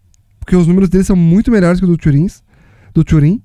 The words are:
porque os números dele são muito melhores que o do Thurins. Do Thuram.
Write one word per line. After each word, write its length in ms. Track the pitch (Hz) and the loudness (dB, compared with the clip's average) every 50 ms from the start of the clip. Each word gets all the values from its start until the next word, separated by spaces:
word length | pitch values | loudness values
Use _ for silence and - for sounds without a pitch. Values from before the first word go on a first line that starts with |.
| _ _ _ _ _ _ _ _ | _ _ _ _ _ _ _ _
porque 160 | - - 180 | -6 -2 0
os 100 | 180 175 | 0 2
números 220 | 160 175 190 190 175 | 2 2 0 0 0
dele 160 | 175 190 190 | 0 -2 0
são 100 | - 202 | 0 0
muito 380 | 180 170 165 170 208 - 254 | 0 2 2 2 0 0 0
melhores 260 | 233 208 180 170 180 180 | 0 0 0 0 0 0
que 60 | 190 | 0
o 40 | 175 | -2
do 80 | 170 | -2
Thurins. 460 | 156 - 160 139 139 170 208 - _ _ _ _ _ _ _ _ _ _ - | 0 0 0 0 0 -2 -4 -6 _ _ _ _ _ _ _ _ _ _ -4
Do 120 | - 160 156 | -2 -2 0
Thuram. 360 | - 165 156 147 151 196 247 | 0 0 0 2 0 -2 -4